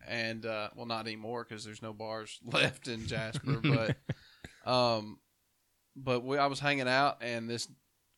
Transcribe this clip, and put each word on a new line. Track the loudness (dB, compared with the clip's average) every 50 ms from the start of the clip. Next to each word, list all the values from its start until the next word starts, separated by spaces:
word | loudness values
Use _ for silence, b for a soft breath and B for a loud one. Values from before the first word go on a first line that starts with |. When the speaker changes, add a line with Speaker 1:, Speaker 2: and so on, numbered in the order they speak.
| -10
Speaker 1:
and, | -6 -4 -2 -2 -2 -4 -4 -4
uh, | -4 -4 -4 -4 -6 -8
well, | -10 -8
not | -6 -4 -4 -4
anymore | -6 -8 -8 -8 -8 -8 -8 -8
'cause | -8 -10 -10 -10
there's | -10 -12 -10 -10
no | -12 -10
bars | -8 -8 -8 -6 -8 -8 -10 -14 -14
<laughs> | -10
left | -2 0 2 2 2 0 -4 -6 -6
in | -6 -4 -4
Jasper, | -4 -2 -2 -2 -2 -4 -4 -2 0 0 2
Speaker 2:
<laughs> | 4 4 4 6 4 2 0 -2 _ -8 -8 B B B B B B B B B -2
Speaker 1:
but, | 2
um, | 4 6 6 6 4 2 0 -4 -12 -16 _ _ _ _ _ _ _ _ _ _ _ _ _ _ _
but | -8 -2 0 0 0 2
we, | 0 2
I | 4 4
was | 4 2 2
hanging | 2 2 2 4 4 4
out, | 4 6 6 4 2 0 -4
and | -4 -4 -4 -4 -4
this | -4 -4 -4 -6 -10 _ _ _ _ _ _ _ _